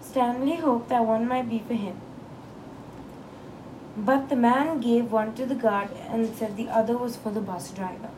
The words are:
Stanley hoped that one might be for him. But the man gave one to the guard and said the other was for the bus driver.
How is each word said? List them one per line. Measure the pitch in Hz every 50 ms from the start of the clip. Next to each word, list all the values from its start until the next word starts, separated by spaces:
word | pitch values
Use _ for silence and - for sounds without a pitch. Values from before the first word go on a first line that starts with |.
| -
Stanley | - - 262 247 240 240 247 262 277 330 339 320
hoped | 294 247 233 - -
that | 254 240 233 220
one | 220 220 233 240
might | 254 254 254 233
be | 226 226 214 -
for | 240 226 202
him. | 190 180 - - - - - - - - - - - - - - - - - - - - - - - - - - - - - - - - - - - - - - - - 214 208 220
But | 262 269 269 -
the | 285 247 240
man | 240 247 262 285 311 330 294 233
gave | 240 233 233 233 - 214
one | 220 214 220 220 226
to | 262 254 269
the | - -
guard | 220 202 202 202 190 - - - -
and | - 226 226 220 220 -
said | 226 214 202
the | 196 226 - - 226
other | 220 208 233 247 247
was | 240 233 - -
for | 220 202
the | 220 208
bus | 190 185 175 - - - -
driver. | 190 185 180 185 - - -